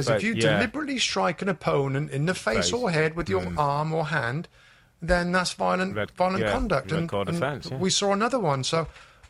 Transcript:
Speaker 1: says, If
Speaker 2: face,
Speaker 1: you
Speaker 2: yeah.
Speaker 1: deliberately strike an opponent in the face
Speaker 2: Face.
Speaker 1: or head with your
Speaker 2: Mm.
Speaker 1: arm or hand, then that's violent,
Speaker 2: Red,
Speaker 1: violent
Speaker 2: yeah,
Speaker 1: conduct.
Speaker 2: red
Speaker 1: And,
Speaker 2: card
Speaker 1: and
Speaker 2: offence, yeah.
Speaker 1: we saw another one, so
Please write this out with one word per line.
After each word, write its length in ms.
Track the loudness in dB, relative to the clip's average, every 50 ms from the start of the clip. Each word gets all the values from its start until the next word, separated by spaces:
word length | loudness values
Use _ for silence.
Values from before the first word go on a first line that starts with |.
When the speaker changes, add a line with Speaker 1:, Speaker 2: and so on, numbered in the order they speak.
| 2
Speaker 1:
says, 60 | 2
If 60 | 2
Speaker 2:
face, 80 | 2 2
Speaker 1:
you 100 | 0 0
Speaker 2:
yeah. 200 | 2 4 4 4
Speaker 1:
deliberately 420 | 4 2 2 0 -4 -4 -2 -2 -2
strike 420 | 0 0 0 0 0 0 0 -2
an 60 | -2 -4
opponent 600 | -2 -2 0 0 2 2 2 0 0 -2 -2 -2
in 140 | -2 -2 0
the 100 | 0 -2
face 300 | -2 -2 -2 0 0 0
Speaker 2:
Face. 80 | 0 0
Speaker 1:
or 180 | 0 0 0
head 240 | 2 2 0 0 0
with 140 | -4 -4 -2
your 120 | -2 -2
Speaker 2:
Mm. 160 | -2 -2 -2
Speaker 1:
arm 360 | 0 0 2 2 0 0 0 0
or 140 | -2 -2
hand, 420 | 0 -2 -2 -2 -2 -2 -4 -6 -10 _ -20 -20 -20 -20 -20 _ _ _ -6
then 300 | 0 2 2 2 2 2
that's 220 | 2 0 0 0 -2
violent, 420 | -2 0 2 2 2 0 -2 -2
Speaker 2:
Red, 160 | -4 -4 -4
Speaker 1:
violent 320 | 0 0 0 2 2 0 0
Speaker 2:
yeah, 80 | 0
Speaker 1:
conduct. 400 | 0 0 0 0 0 0 0 0
Speaker 2:
red 80 | -2 -2
Speaker 1:
And, 80 | -2 -2
Speaker 2:
card 180 | -2 -2 -2
Speaker 1:
and 100 | -2 -2
Speaker 2:
offence, 300 | -2 -2 -2 -4 -4 -8 -8
yeah. 60 | -4
Speaker 1:
we 120 | -2 0 0
saw 240 | 0 2 2 2 2
another 260 | 2 2 2 0 0
one, 240 | 2 2 0 0 0
so 240 | 0 0 0 -2 -2 -8 -18 -20 -20 -20 -20 -20